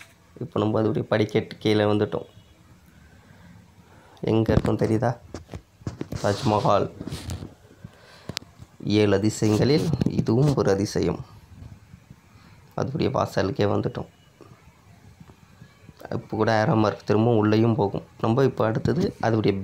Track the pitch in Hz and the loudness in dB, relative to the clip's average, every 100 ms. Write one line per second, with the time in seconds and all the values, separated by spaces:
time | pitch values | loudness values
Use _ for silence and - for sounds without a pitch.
0 | - _ _ - 123 107 107 110 107 107 | -20 _ _ -14 -6 -2 0 2 0 -2
1 | 113 113 - 113 - - 110 107 104 104 | -2 -2 0 -2 -4 -4 0 2 2 2
2 | 107 - - - - - - - - - | -2 -4 -10 -18 -20 -20 -20 -20 -20 -20
3 | - - - - - - - - - - | -20 -20 -20 -20 -20 -20 -20 -20 -20 -20
4 | - - - 110 110 107 - 110 110 110 | -20 -8 0 0 2 2 0 0 0 0
5 | 117 - - - - - - _ - - | 0 -4 -10 -18 -16 -18 -18 _ -12 -10
6 | - - 104 101 - 104 - 101 - - | -12 -4 -2 -2 0 2 2 2 0 -6
7 | - - - - - - - - - - | -14 -12 -10 -12 -12 -20 -20 -20 -20 -20
8 | - - - - - - - - - 104 | -20 -20 -14 -12 -14 -18 -20 -10 0 4
9 | 104 98 107 - 107 104 120 156 175 147 | 4 4 2 0 2 2 4 2 0 -2
10 | - - - 113 147 135 101 95 104 - | -2 0 0 2 2 2 2 0 0 -2
11 | 87 - - - - - - - - - | -2 -4 -10 -20 -20 -20 -20 -20 -20 -20
12 | - - _ - - - - - 104 156 | -20 -20 _ -20 -20 -20 -10 -6 -4 -2
13 | 87 - 104 - 95 - 101 104 - - | -2 -2 -2 -2 -2 0 0 0 -2 -8
14 | - _ _ - - - - - - - | -12 _ _ -20 -20 -20 -20 -20 -20 -20
15 | - - - - - - - _ - - | -20 -20 -20 -20 -20 -20 -20 _ -20 -20
16 | - 110 - 104 110 110 110 110 107 - | -10 -10 -6 -2 0 2 2 2 2 -2
17 | - 107 117 113 107 107 117 110 101 - | -2 2 2 2 4 4 4 2 0 -2
18 | - - 117 113 135 - 110 113 - 135 | -10 -4 0 2 2 0 -2 0 -2 -2
19 | 196 - 113 110 104 98 | -2 -2 -2 0 0 -2